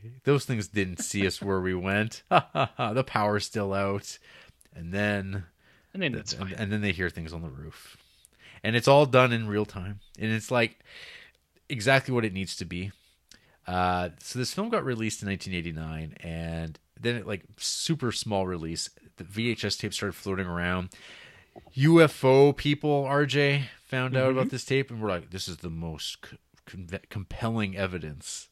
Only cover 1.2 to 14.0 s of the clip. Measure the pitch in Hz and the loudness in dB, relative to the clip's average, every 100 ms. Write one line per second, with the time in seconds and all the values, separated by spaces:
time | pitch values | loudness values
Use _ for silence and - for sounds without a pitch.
1.2 | 101 - 98 95 92 92 95 101 110 - | 0 0 -2 0 0 -2 0 0 0 -6
2.2 | - 180 - 151 127 - 117 117 131 113 | 2 2 2 -2 -2 -2 -2 0 0 2
3.2 | 104 104 - 110 98 98 98 98 - - | 2 2 -2 -4 -2 0 0 -2 -6 -16
4.2 | - - - _ _ 85 82 98 104 101 | -20 -20 -20 _ _ -14 -6 -2 0 0
5.2 | 95 98 85 _ _ _ _ 190 170 117 | -2 -6 -10 _ _ _ _ -4 -2 -2
6.2 | - - 95 92 101 107 104 90 87 85 | -6 -8 -8 -4 -2 0 0 0 -2 -4
7.2 | 80 82 82 67 80 - - - _ _ | -10 -8 -10 -12 -14 -16 -20 -20 _ _
8.2 | _ _ - - 107 117 139 139 143 127 | _ _ -20 -8 -2 2 6 8 8 6
9.2 | 127 117 107 104 107 101 92 101 - - | 6 4 0 0 -2 -4 -10 -10 -16 -6
10.2 | 110 110 - 127 117 - - - - - | -2 -2 0 2 2 -2 -20 -20 -18 -20
11.2 | - _ _ _ - 127 110 135 - 123 | -20 _ _ _ -8 -2 4 4 4 0
12.2 | 110 92 92 - 85 87 98 - _ _ | 0 -2 -6 -8 -8 -6 -8 -10 _ _
13.2 | _ - _ _ - 90 90 90 | _ -20 _ _ -4 0 2 2